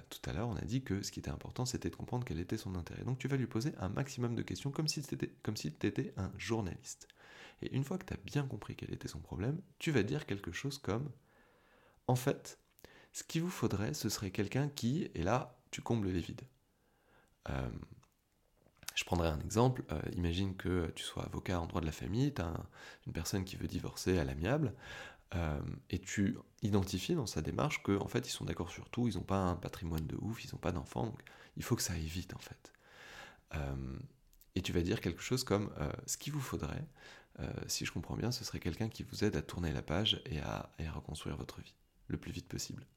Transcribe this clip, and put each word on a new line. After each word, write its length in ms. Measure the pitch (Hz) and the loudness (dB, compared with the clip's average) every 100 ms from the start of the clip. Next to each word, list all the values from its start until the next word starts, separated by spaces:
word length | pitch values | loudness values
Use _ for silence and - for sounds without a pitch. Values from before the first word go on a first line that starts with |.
| - | -8
tout 200 | - - | -8 -4
à 40 | |
l'heure, 160 | 69 120 | 0 0
on 80 | 98 | 0
a 80 | - | 0
dit 180 | 127 | 0
que 180 | - 98 | 2 0
ce 120 | - | 0
qui 80 | - | -4
était 100 | 85 | -4
important, 340 | 76 - - 123 | -4 -6 -2 0
c'était 240 | - - | 0 -2
de 60 | - | -2
comprendre 300 | - 123 123 | -2 -2 0
quel 140 | 80 | -2
était 180 | 90 110 | 0 -2
son 180 | 98 92 | -2 -4
intérêt. 300 | 85 104 104 | -4 -4 -2
Donc 140 | 127 | -2
tu 100 | 135 | 0
vas 80 | 139 | 0
lui 100 | 120 | 2
poser 260 | 110 139 - | 0 0 0
un 100 | 95 | -2
maximum 480 | 107 135 - 120 113 | 0 -2 0 0 0
de 60 | |
questions 280 | - - 139 | -2 -2 -2
comme 200 | 139 151 | 0 0
si 120 | - | 0
t'étais, 280 | 135 - - - | -2 -2 -4 -4
comme 120 | - 107 | -4 -2
si 160 | - | -4
t'étais 420 | - 107 113 156 - | 0 0 2 -2 -2
un 120 | 92 92 | -4 -2
journaliste. 720 | - 113 98 - - - - - - - - - | 0 2 0 -4 -8 -14 -14 -20 -20 -18 -18 -8
Et 120 | - | -2
une 120 | 131 139 | 0 0
fois 120 | 185 | -2
que 60 | |
t'as 140 | - - | -4 -6
bien 280 | 101 147 135 | -2 0 0
compris 300 | 113 - - | -4 -8 -8
quel 180 | - | -6
était 140 | - - | -6 -6
son 120 | 76 | -8
problème, 420 | 80 - 110 160 - - | -6 -2 0 0 -4 -4
tu 120 | 170 | 4
vas 120 | 139 | 4
dire 220 | 101 147 - | 4 2 0
quelque 260 | 98 - | -4 -2
chose 260 | 87 139 - | -4 -4 -4
comme, « 320 | - 107 143 - _ - - _ _ - - _ - | 0 0 0 -8 _ -20 -20 _ _ -20 -20 _ 4
En 100 | 123 | 4
fait, 420 | 143 139 - - _ _ - - - | 6 0 -2 -16 _ _ -20 -20 -14
ce 100 | - | -12
qu'il 180 | - 160 | -2 0
vous 80 | 170 | 0
faudrait, 440 | - 113 98 110 | 2 2 2 0
ce 160 | 151 110 | 0 0
serait 220 | - 98 | 0 -2
quelqu'un 360 | - 101 127 143 | 0 2 2 2
qui, » 420 | 143 113 151 - - | 2 2 2 0 0
et 80 | |
là, 340 | 85 120 - - - | 2 2 0 -10 -12
tu 100 | - | -8
combles 280 | - 117 98 | 0 2 4
les 100 | 92 | 2
vides. 220 | - - 127 _ _ _ _ _ _ - _ _ - | 0 -6 -10 _ _ _ _ _ _ -20 _ _ -4
Euh, 200 | 67 62 53 - - - _ _ _ _ _ _ _ - | -2 -2 -4 -10 -16 -20 _ _ _ _ _ _ _ -8
je 120 | - - | -4 0
prendrai 240 | 87 82 | 4 4
un 100 | 76 | 4
exemple. 460 | - 107 127 127 - | 2 6 6 6 0
Euh, 120 | 78 - - | -2 0 2
imagine 400 | 87 87 98 92 | 2 4 2 0
que 340 | 85 90 80 - | 2 4 2 -2
tu 80 | |
sois 200 | - 87 | -6 -4
avocat 380 | 87 - - 90 | -4 -4 0 0
en 40 | 85 | 0
droit 140 | 90 | 0
de 60 | 80 | 0
la 80 | |
famille, 400 | 76 62 107 143 | -2 0 2 2
t'as 140 | 120 85 | 2 0
un, 200 | 85 - - - - - | -2 -6 -12 -18 -14 -6
une 60 | |
personne 320 | - 85 101 90 | -4 0 0 0
qui 100 | - | -2
veut 120 | 78 | -2
divorcer 500 | 92 - - - 92 | -2 -4 -2 4 6
à 80 | 67 | 4
l'amiable, 500 | 67 85 151 139 - - - - - - | 2 2 4 2 -2 -10 -12 -12 -16 -4
euh, 260 | 87 80 73 82 - - | 0 2 0 -2 -6 -4
et 100 | 92 | -4
tu 380 | - - 98 - - - | -2 4 4 2 -6 -2
identifies 540 | 104 101 90 92 - 170 | 4 4 4 0 2 2
dans 100 | 113 | 2
sa 160 | - | 0
démarche 400 | 78 104 143 - | 0 2 2 2
que, 140 | - 98 | 4 4
en 100 | 98 | 4
fait, 200 | 120 123 | 0 0
ils 40 | |
sont 140 | - - | -4 -2
d'accord 240 | - 87 | -2 -2
sur 200 | - - | -4 -6
tout, 180 | - 120 | 0 2
ils 100 | 87 | 2
ont 60 | |
pas 160 | - 98 | 2 4
un 160 | 92 87 | 4 2
patrimoine 500 | - - 82 80 78 | -2 -4 -2 0 0
de 100 | - | -2
ouf, 280 | 101 113 - | -2 -4 -6
ils 80 | |
ont 60 | - | -2
pas 120 | 85 | 0
d'enfants, 340 | 90 - - 117 | 0 -2 -2 -2
donc 140 | - - - - - | -2 -12 -18 -14 -6
il 60 | |
faut 120 | - 117 | 0 2
que 60 | |
ça 120 | - | 2
aille 120 | 82 78 | 0 -2
vite, 280 | 90 - - | -2 -4 -8
en 40 | |
fait. 340 | - - - - - - - - - - - 76 | -12 -16 -20 -20 -20 -20 -16 -14 -16 -18 -6 -2
Euh, 420 | 69 67 65 65 131 - - - - | -2 -2 -4 -6 -8 -16 -20 -20 -4
et 80 | 95 | -2
tu 100 | 92 | 2
vas 100 | 87 | 4
dire 200 | 85 110 | 4 4
quelque 200 | 98 82 | 2 0
chose 220 | - 127 | 0 0
comme, 300 | - 101 104 - | 4 4 2 0
euh, « 120 | 73 - - | -2 -2 -4
Ce 120 | - | -4
qu'il 140 | - | -2
vous 80 | 147 | -4
faudrait, 460 | 127 82 73 - 156 - - - - - | -2 -2 0 -2 -6 -10 -18 -18 -18 -6
euh, 120 | - - - | -4 -4 -2
si 180 | - - | -2 0
je 60 | |
comprends 240 | - - - | -2 -2 0
bien, 160 | 113 | 2
ce 140 | 127 - | 0 -2
serait 140 | 82 | -2
quelqu'un 280 | 90 80 113 | -2 0 -2
qui 160 | - | -2
vous 220 | - 98 107 | -6 2 4
aide 100 | 76 | 4
à 60 | |
tourner 320 | - - 85 | 0 0 0
la 80 | 67 | 0
page 400 | - 82 110 - - | 2 2 4 2 0
et 140 | 76 | -2
à, 320 | 69 50 - - | 0 -2 -4 -4
et 80 | 80 | -4
à 60 | |
reconstruire 440 | 73 - 76 - 73 | -4 -6 -6 -4 -4
votre 240 | - - | -6 -10
vie 160 | - - _ _ - | -14 -20 _ _ -4
le 100 | - | -4
plus 140 | - | -2
vite 160 | - - | -6 -6
possible. » 380 | - - - - | -6 -6 -8 -12